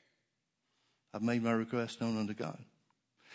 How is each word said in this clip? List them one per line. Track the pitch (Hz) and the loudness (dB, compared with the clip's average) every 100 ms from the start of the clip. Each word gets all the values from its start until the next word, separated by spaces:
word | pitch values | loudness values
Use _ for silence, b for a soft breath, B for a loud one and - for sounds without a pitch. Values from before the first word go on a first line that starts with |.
| _ _ _ _ _ _ _ _ _ _ _ | _ _ _ _ _ _ _ _ _ _ _
I've | 107 | -2
made | 113 120 | 2 2
my | 117 | 4
request | 117 113 123 117 - | 2 2 0 -2 -2
known | 117 110 | 0 0
unto | 107 | 0
God. | 107 - - - _ _ _ _ _ B | -2 -6 -8 -14 _ _ _ _ _ B